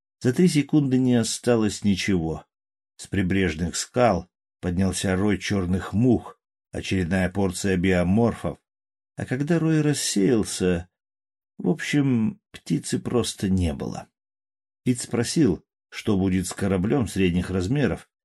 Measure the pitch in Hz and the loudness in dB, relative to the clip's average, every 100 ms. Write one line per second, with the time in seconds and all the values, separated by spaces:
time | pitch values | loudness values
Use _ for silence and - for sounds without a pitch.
0 | _ _ 127 127 180 147 139 151 139 127 | _ _ -2 2 2 2 2 2 2 2
1 | 127 120 110 - - 120 104 - 104 92 | 4 2 0 -2 2 2 2 0 0 0
2 | - 92 80 76 - _ _ _ _ - | 2 0 0 -6 -12 _ _ _ _ -20
3 | - 95 92 95 92 78 87 - - 120 | -8 -2 0 0 0 -2 -4 -6 -6 2
4 | 120 87 - _ _ _ 87 87 95 90 | 2 2 -4 _ _ _ -4 0 0 0
5 | 98 92 104 92 - 101 87 92 - 95 | -2 0 0 0 -2 -2 0 -2 -2 0
6 | 127 107 - - _ _ _ 85 - 95 | 4 2 0 -20 _ _ _ -10 -4 -2
7 | 85 95 90 98 98 90 101 92 92 90 | 0 0 0 0 -2 -2 -2 0 2 2
8 | 87 104 117 95 87 - _ _ _ _ | 2 2 2 0 -8 -10 _ _ _ _
9 | _ - - 131 147 170 160 156 151 143 | _ -10 -6 -4 0 0 2 2 2 0
10 | - 202 185 113 92 - 92 87 87 _ | -2 0 2 2 0 -2 0 0 -4 _
11 | _ _ _ _ _ - 190 170 - 147 | _ _ _ _ _ -8 -4 -4 -2 0
12 | 139 120 107 - _ - - 160 - 127 | 2 2 0 -4 _ -16 -6 -6 -2 -6
13 | - 120 - - 98 92 85 69 64 - | -2 -2 -2 -2 -2 0 0 -2 -8 -10
14 | - _ _ _ _ _ _ _ 127 123 | -14 _ _ _ _ _ _ _ -4 -4
15 | - - 120 175 131 80 _ _ _ - | -4 -4 -2 2 4 2 _ _ _ -10
16 | - 95 95 92 90 - 101 95 95 147 | -2 2 2 0 -2 -4 -2 0 0 0
17 | 113 95 95 87 87 92 90 147 113 85 | -2 0 2 2 -2 -2 -2 0 0 -2
18 | - _ | -10 _